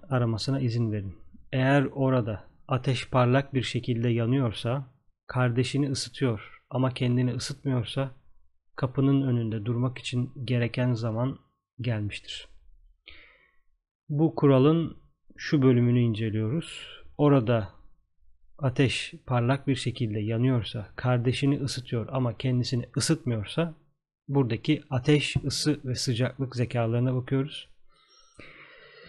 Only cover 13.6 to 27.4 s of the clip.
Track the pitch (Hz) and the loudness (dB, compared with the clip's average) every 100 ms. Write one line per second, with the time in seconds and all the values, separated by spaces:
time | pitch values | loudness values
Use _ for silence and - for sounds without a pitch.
13.6 | _ _ _ _ - 147 160 - 143 131 | _ _ _ _ -6 0 0 4 6 6
14.6 | 143 165 160 - _ _ _ - - 156 | 6 4 0 -8 _ _ _ -12 -2 4
15.6 | 131 123 120 123 120 107 113 107 110 160 | 6 6 6 4 2 0 -2 -2 -2 -2
16.6 | - - - - - - 147 139 110 117 | -6 -14 -18 -18 -18 0 4 4 4 0
17.6 | 92 - - - _ _ - - - - | 0 -10 -20 -20 _ _ -20 -20 -20 -4
18.6 | 135 123 123 - - 165 - 123 120 135 | -4 2 0 0 -8 -14 -2 0 2 0
19.6 | - 127 120 - 117 107 107 113 127 123 | 0 -2 -2 -4 -4 -2 -2 0 2 2
20.6 | 98 120 101 - 127 123 120 - 139 143 | -2 -8 -12 -6 0 2 2 0 0 0
21.6 | 139 - - 120 104 131 123 104 131 123 | -2 -6 -4 -4 -4 -2 -2 -2 -2 0
22.6 | 117 123 123 139 - 160 127 113 98 - | 0 -2 -4 -4 0 0 0 -4 -4 -4
23.6 | 165 - _ _ _ _ - 139 120 110 | -4 -6 _ _ _ _ -2 0 2 0
24.6 | - 151 - 123 135 151 - - 139 - | 0 -2 0 -2 2 2 2 -4 -4 -2
25.6 | 151 143 127 120 - 113 127 - 127 120 | -2 -2 -4 -4 -2 0 -2 -2 -6 -2
26.6 | 120 120 113 120 127 127 123 135 | -2 0 0 0 0 0 0 -2